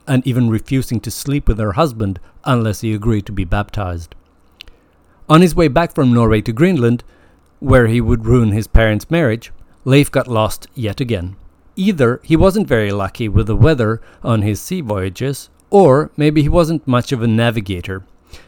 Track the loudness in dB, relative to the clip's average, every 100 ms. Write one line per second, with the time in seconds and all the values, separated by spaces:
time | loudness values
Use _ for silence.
0 | -4 -2 0 0 0 -2 -2 -4 -4 -6
1 | -8 -10 -6 -2 0 0 -2 -2 -2 -2
2 | -6 -6 -12 -8 -2 0 0 -4 -4 -4
3 | -2 -2 -4 -6 -4 -4 -4 -6 -6 -8
4 | -12 -20 _ _ _ -20 -20 -20 _ _
5 | _ _ 2 4 6 4 0 0 -2 0
6 | 2 4 4 2 0 0 0 2 2 0
7 | -4 _ _ _ _ _ 2 4 4 2
8 | 0 0 2 2 2 0 2 4 4 0
9 | -2 0 0 -2 -8 -20 -20 _ 2 2
10 | 2 0 -2 -2 -2 -4 -12 -8 -8 -6
11 | -4 -4 -6 -12 -20 _ _ -4 -2 2
12 | 0 0 0 2 4 2 0 0 0 -4
13 | -6 -6 -4 -2 0 2 4 4 -2 -4
14 | -10 -10 -4 -2 -2 -4 -6 -8 -6 -6
15 | -6 -6 -8 -8 -14 _ _ 4 6 4
16 | 0 -2 0 2 2 2 2 -2 -2 -2
17 | -2 -2 0 0 0 -2 -6 -8 -8 -12
18 | -14 _ _ -20